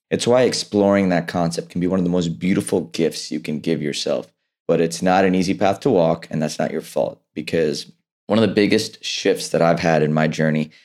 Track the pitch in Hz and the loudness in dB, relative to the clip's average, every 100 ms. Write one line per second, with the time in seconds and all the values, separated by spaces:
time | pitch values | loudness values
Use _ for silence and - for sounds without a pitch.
0 | _ 120 - 123 120 110 - 104 101 101 | _ -2 2 4 4 0 -2 2 4 4
1 | 95 87 85 90 85 85 - 90 87 95 | 2 0 -2 -2 -2 -2 -6 -4 -2 0
2 | 87 90 85 82 92 101 - 98 78 - | 0 0 -2 -4 -2 -2 0 -4 -4 -2
3 | 78 - - - - 76 82 78 73 69 | -2 -2 -8 -8 -6 -6 -2 -2 -4 -6
4 | 76 65 - _ _ _ - 82 82 - | -4 -4 -6 _ _ _ -2 0 0 0
5 | 92 92 95 92 90 95 98 101 143 95 | 2 2 4 2 0 0 0 0 2 2
6 | 82 85 - 78 78 - 80 78 - 73 | 2 0 -4 -4 -4 -4 -4 -4 -6 -4
7 | - - _ - 78 85 78 71 - _ | -4 -6 _ -12 -4 0 0 -2 -10 _
8 | _ _ - 110 107 107 101 107 - - | _ _ -2 2 2 4 4 2 0 -10
9 | - - 101 87 - 78 82 85 87 80 | -10 -2 0 0 -2 2 2 2 2 2
10 | 76 78 78 80 78 78 78 - | 2 2 0 0 0 0 -4 -10